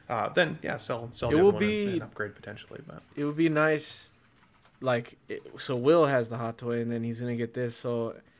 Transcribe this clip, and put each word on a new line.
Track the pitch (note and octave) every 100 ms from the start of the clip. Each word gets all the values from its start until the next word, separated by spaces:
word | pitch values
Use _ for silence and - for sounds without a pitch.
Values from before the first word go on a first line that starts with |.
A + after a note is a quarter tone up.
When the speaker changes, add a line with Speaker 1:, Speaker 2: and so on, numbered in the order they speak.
| -
Speaker 1:
uh, | A2+ G#2
then | - D#3+ -
yeah, | - -
sell, | - A#2+ A#2
sell | - A#2+
Speaker 2:
It |
Speaker 1:
the | D3+
other |
Speaker 2:
will | G3
Speaker 1:
one | -
and, | G#3
Speaker 2:
be | G#3+ G3+
Speaker 1:
and | E3+
upgrade | A2 - G#2
potentially. | - - G#2 - - -
But | - -
Speaker 2:
it | - D3
would | D3
be | E3
nice, | D3+ D#3 D3+ - - - _ _ _ _ _ _ _
like, | C3 A#2+ - - -
it, | - - -
so | - B2+
Will | B2+ E3+ D3
has | C3 A2+
the | A#2
Hot | A2+ A2+
Toy, | A#2+ A#2
and | A#2
then | A#2
he's | A#2 A#2
gonna | B2 A#2
get | A#2
this. | B2+ B2 A#2
So | B2 A#2 A2+ - - _